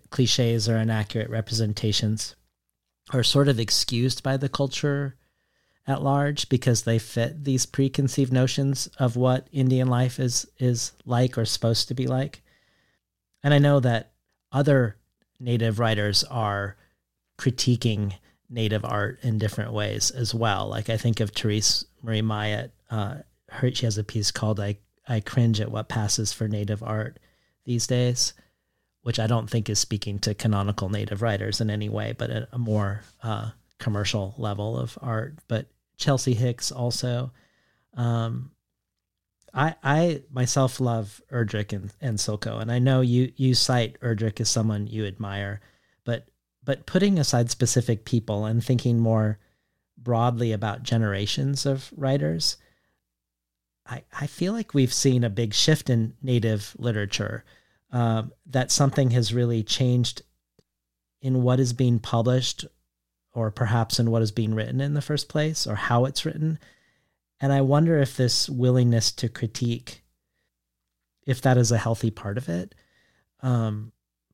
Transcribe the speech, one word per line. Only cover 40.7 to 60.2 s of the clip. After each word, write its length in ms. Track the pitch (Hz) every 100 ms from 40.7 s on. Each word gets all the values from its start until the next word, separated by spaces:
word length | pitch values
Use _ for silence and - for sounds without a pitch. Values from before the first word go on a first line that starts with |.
| -
love 400 | 127 113 104 - _
Erdrich 420 | 123 110 107 104
and, 180 | 101 101 -
and 180 | 135 107
Silko, 440 | - 107 110 107
and 100 | 110
I 60 | 123
know 240 | 127 131
you, 320 | 127 123 127 -
you 200 | 131 123
cite 440 | - 123 113 -
Erdrich 380 | 120 107 110 -
as 100 | 113
someone 360 | 117 110 104 104
you 200 | 110 104
admire, 560 | 101 101 101 101 104 - _ _ _ -
but, 220 | 117 - _ _ _
but 220 | - 139 -
putting 320 | 185 202 185
aside 320 | 139 120 120
specific 560 | - 123 123 - 110 -
people 400 | 120 104 104 107
and 180 | 113
thinking 360 | 117 123 123 117
more 400 | 113 110 107 107 _ _ _ _ _ -
broadly 540 | 123 117 120 117 120
about 320 | 107 107 120
generations 800 | 117 117 107 98 104 - 135 139 143
of 260 | 135 - -
writers, 600 | 135 139 151 165 - - _ _ _ _ _ _ _ _ _ _ _ _ -
I, 180 | 117 - -
I 100 | 147
feel 260 | - 180
like 200 | 226 208
we've 200 | 143 127
seen 300 | - 139 123
a 60 | 120
big 240 | 101 113
shift 360 | - - 156 -
in 240 | 117 113 -
native 540 | 131 120 110 107 98 -
literature, 640 | 120 107 101 - 104 107 - _ _ _ _
uh, 320 | 123 117 113 117 - -
that 260 | 131 127
something 380 | - 139 - 131
has 220 | 120 104
really 300 | 120 120 117
changed 580 | 104 - 127 123 113 -